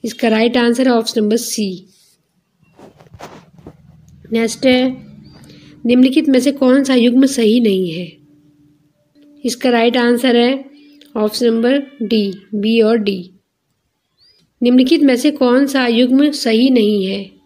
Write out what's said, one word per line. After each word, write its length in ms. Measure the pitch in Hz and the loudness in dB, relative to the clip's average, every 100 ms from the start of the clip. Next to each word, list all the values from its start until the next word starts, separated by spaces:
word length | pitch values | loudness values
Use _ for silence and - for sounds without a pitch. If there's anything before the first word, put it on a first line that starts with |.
इसका 240 | 233 - 233 | -12 -4 -2
राइट 300 | 214 233 247 | 0 0 0
आंसर 300 | 240 240 262 | 0 0 0
है 60 | |
ऑप्शन 280 | 233 226 233 | 0 0 -2
नंबर 160 | 208 233 | 0 -2
सी। 500 | - - 202 180 - _ _ _ _ _ _ _ _ _ - _ - - - - _ - - - - - - - - | -4 -6 -6 -8 -16 _ _ _ _ _ _ _ _ _ -20 _ -20 -20 -20 -20 _ -20 -20 -20 -20 -20 -20 -20 -6
Next 340 | 226 226 - 262 | -4 -4 0 0
है, 240 | 254 254 254 - - - - - - - - 233 | 2 0 -6 -18 -20 -20 -20 -20 -20 -20 -8 0
निम्नलिखित 440 | 247 254 285 302 | 4 4 2 2
में 100 | 254 | 0
से 120 | 269 | 0
कौन 320 | 285 262 269 | 0 2 2
सा 120 | 262 254 | 2 2
युग्म 300 | 240 240 269 | 2 2 0
सही 340 | 262 220 240 | 2 0 2
नहीं 320 | 220 190 180 | 0 0 -4
है? 260 | 160 170 _ _ _ _ _ _ _ _ _ _ _ _ - | -8 -14 _ _ _ _ _ _ _ _ _ _ _ _ -10
इसका 260 | 247 226 254 | -10 -4 -2
right 280 | 240 233 247 | 0 0 0
answer 380 | 240 240 254 240 | 0 -2 0 0
है 300 | 240 269 - - - _ _ 226 | 0 -2 -10 -20 -20 _ _ -6
option 300 | 214 214 240 | -4 -2 -2
number 320 | 226 240 277 277 - | 0 0 -2 -4 -10
D, 320 | 208 220 202 180 - 208 | -2 -2 -2 -8 -10 -4
B 260 | 214 226 | 0 2
और 160 | 220 233 | 2 0
D। 360 | 202 190 175 _ _ _ _ _ _ _ _ _ _ _ _ _ | -2 -6 -12 _ _ _ _ _ _ _ _ _ _ _ _ _
निम्नलिखित 420 | 240 254 254 330 | 2 2 2 2
में 120 | 277 247 | 2 2
से 160 | 302 | 0
कौन 340 | 294 247 254 277 | 0 0 2 0
सा 180 | 269 247 | 0 0
युग्म 420 | 233 247 262 294 | 0 2 2 0
सही 380 | 294 233 220 262 | -2 -2 2 2
नहीं 360 | 247 208 208 190 | 2 2 0 -4
है? 260 | 196 196 _ | -8 -12 _